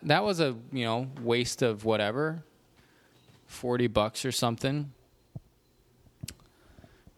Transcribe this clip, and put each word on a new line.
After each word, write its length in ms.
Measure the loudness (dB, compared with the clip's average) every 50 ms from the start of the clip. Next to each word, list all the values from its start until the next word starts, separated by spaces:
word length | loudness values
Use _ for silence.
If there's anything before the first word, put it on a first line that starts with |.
| 0
that 200 | 2 4 4 4
was 160 | 2 2 2
a, 160 | 0 0 0 -4 -8 -8
you 140 | -4 -2 0
know, 240 | 0 0 0 -2 -4 -8 -4
waste 400 | 0 2 2 2 2 0 -2 0
of 220 | 0 0 0 0 0
whatever. 600 | 2 2 2 2 0 0 0 -2 -2 -4 -6 -10 -16 _ _ _ _ _ _ _ _ _ _ _ _ _ _ _ _ -20 _ _
Forty 420 | -20 -14 -8 -4 -2 2 2 2 2
bucks 360 | 4 2 2 2 0 -4 -4
or 80 | -4
something." 640 | -2 0 0 0 0 0 -2 -2 -2 -2 -4 -8 -12 _ _ _ _ _ _ _ -18 -18 -18 _ _ _ _ _ _ _ _ _ _ _ _ -20 _ _ -14 -14 -14 -14 -18 _ _ _ _ -20 -20 -20 -20 -20 -20 -20 _ -20 -20